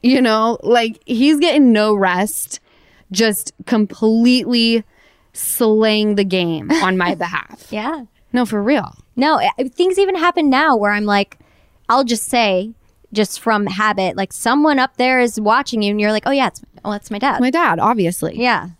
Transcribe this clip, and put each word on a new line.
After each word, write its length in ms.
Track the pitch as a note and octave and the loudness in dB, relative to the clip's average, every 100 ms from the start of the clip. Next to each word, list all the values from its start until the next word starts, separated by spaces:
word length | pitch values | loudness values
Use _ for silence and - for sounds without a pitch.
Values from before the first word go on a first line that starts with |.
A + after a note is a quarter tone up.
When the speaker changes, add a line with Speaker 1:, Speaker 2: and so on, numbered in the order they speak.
Speaker 1:
You 200 | A#3+ C4 | 4 4
know, 360 | B3 A3 A3+ A#3 | 4 2 0 -2
like, 380 | - A#3+ A3+ A3 - | 2 2 2 -6 -6
he's 340 | A#3 C#4 D4+ | 0 2 4
getting 340 | E4+ D#4 C4 | 2 4 6
no 200 | G#3+ G#3+ | 4 2
rest, 680 | G#3 F#3+ F3+ G#3+ - - - _ _ _ _ _ | 2 2 0 -2 -6 -12 -14 _ _ _ _ _
just 400 | F#3 A3+ G#3 - _ - | -2 0 0 -8 _ -2
completely 1200 | A3+ G#3 - A3 A3+ A#3+ B3 A3 A#3+ A3+ A3+ A3 _ _ _ _ | 0 0 0 0 2 4 2 0 0 2 0 -2 _ _ _ _
slaying 800 | - - - A3+ G#3+ A3 G#3+ G#3+ G#3 | -12 -8 0 2 4 2 2 0 0
the 80 | |
game 480 | G3 F#3 F3 E3 G2+ | 0 0 -2 -4 -2
on 260 | D#4+ F#3 F#3 | -2 0 0
my 180 | F3 E3 | -2 -4
Speaker 2:
<laughs> 80 | |
Speaker 1:
behalf. 440 | E3+ F3+ - - - | -6 -8 -10 -20 -14
Speaker 2:
Yeah. 360 | G#3+ A3+ D#4 A#3 _ _ | -10 -8 -8 -12 _ _
Speaker 1:
No, 120 | A#3+ A#3 | -4 -2
for 180 | G#3+ | -2
real. 320 | G3+ C4+ - - - - | 0 -2 -2 -14 -14 -2
Speaker 2:
No, 200 | C#4+ D4+ | 0 2
I, 140 | - - C4 | 0 -2 -8
things 320 | - F4+ F#4 | -2 0 2
even 160 | G4 F#4 | 0 0
happen 340 | F4 F4 D4+ | 0 0 2
now 280 | C4 C4 B3 | 2 2 2
where 140 | G3+ | 0
I'm 140 | G#3 G#3 | -2 0
like, 320 | G3+ G3+ - _ _ _ _ _ | 0 -2 -8 _ _ _ _ _
I'll 160 | A#3+ B3+ | 0 0
just 180 | A#3 | -2
say, 500 | - B3 A3 F#3 G#3 A3+ _ _ _ | -2 0 0 0 -4 -14 _ _ _
just 300 | G#3 G#3 - | -4 -4 -2
from 260 | - G#3+ G3+ | -2 -2 -2
habit, 480 | F#3+ G#3+ G3+ F#3 F#3+ | -2 -2 0 -2 -4
like, 160 | G3 | -8
someone 480 | - - C4+ D4+ C4+ | -4 0 2 2 2
up 160 | C4 _ | -2 _
there 240 | B3+ B3+ | 0 2
is 200 | A#3+ A3+ | 0 0
watching 420 | G#3 A#3 C#4+ A3+ | 0 0 0 -2
you 100 | G#3 | -2
and 80 | G#3 | 0
you're 140 | G#3 | 0
like, 100 | G#3+ - | 0 0
"Oh 60 | |
yeah, 160 | C#4 A#3+ | 0 -2
it's, 160 | - - - - | -4 -20 -14 -10
oh, 60 | |
that's 200 | G#3 - | -10 -10
my 80 | G#3 | -4
dad." 220 | C#4 - | -2 0
Speaker 1:
My 100 | B3 | 0
dad, 260 | D#4+ E4 E3 | 0 0 0
obviously. 640 | - A#3 F3 F3 D#3+ - | 0 0 -2 -2 -8 -4
Speaker 2:
Yeah. 300 | B3 D3+ F3+ | -2 -2 -6